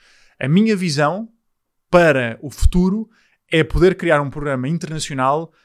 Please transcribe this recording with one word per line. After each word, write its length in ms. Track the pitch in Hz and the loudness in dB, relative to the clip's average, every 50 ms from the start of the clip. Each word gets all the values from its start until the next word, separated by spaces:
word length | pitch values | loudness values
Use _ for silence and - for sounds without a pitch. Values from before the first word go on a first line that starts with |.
| _ _ _ _ _ _ _ - | _ _ _ _ _ _ _ -8
A 80 | - | -2
minha 300 | 135 151 190 220 220 208 | 0 2 2 2 2 0
visão 520 | 185 185 175 143 143 151 147 170 202 233 226 _ _ _ _ _ _ _ _ _ _ _ _ | -2 -2 -2 -2 0 0 0 -2 -4 -8 -12 _ _ _ _ _ _ _ _ _ _ _ _
para 480 | - 175 170 160 139 131 123 117 113 - | 4 4 6 4 4 2 -2 -4 -8 -10
o 80 | - 139 | -14 -16
futuro 600 | - - - - - 185 180 190 196 220 220 - _ _ _ _ _ _ _ _ | -2 2 2 4 4 4 2 0 0 -4 -6 -10 _ _ _ _ _ _ _ _
é 120 | - 160 156 | 0 0 0
poder 320 | 160 - 143 165 185 180 | 0 0 2 2 2 2
criar 240 | 190 175 170 156 147 | 0 0 0 0 0
um 100 | 147 139 | 0 -4
programa 380 | 131 151 143 147 139 127 123 139 | -6 -8 -6 -6 -6 -4 -4 -4
internacional 840 | 170 165 175 151 160 151 - - 147 131 127 135 143 160 165 160 _ _ | -6 -6 -6 -8 -10 -10 -8 -8 -4 -2 -2 0 -2 -2 -6 -10 _ _